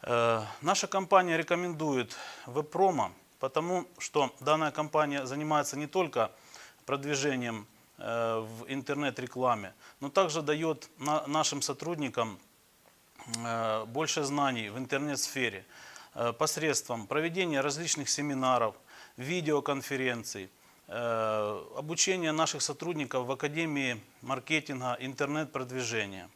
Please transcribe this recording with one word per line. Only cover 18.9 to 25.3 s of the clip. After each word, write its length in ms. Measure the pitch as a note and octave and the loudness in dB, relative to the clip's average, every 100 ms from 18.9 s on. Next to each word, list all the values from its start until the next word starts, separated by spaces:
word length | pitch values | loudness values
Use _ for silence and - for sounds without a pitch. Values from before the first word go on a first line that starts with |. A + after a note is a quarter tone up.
| - - - | -20 -20 -10
видеоконференций, 1300 | C3 F3+ D#3 D3 C#3+ C#3 - C3+ C3 A#2+ A2 G#2 F#2+ - - - - | -4 -2 2 2 2 -2 -2 0 0 0 -6 -8 -10 -14 -20 -20 -10
э, 760 | A2 A#2+ A2+ A2 G#2+ G#2 G2+ D2 - | -4 0 2 2 2 0 -2 -6 -8
обучения 540 | D3+ E3 - F#3 E3 | -6 0 2 2 0
наших 300 | D#3 D#3+ D3+ | 2 0 0
сотрудников 640 | - C#3+ E3 D#3+ C3+ C3 B2 | -4 -4 -4 -4 -2 -2 -2
в 60 | |
Академии 680 | C3+ D3 D3+ E3 C#3+ C3 A#2 - - | -2 -2 -2 -2 0 0 -2 -8 -16
маркетинга, 760 | - C3 A#2 D#3 D3 C3 B2+ B2 | -6 -6 0 -2 0 -4 -2 -2
интернет-продвижения. 1300 | C3 B2+ C#3 | -6 -2 -2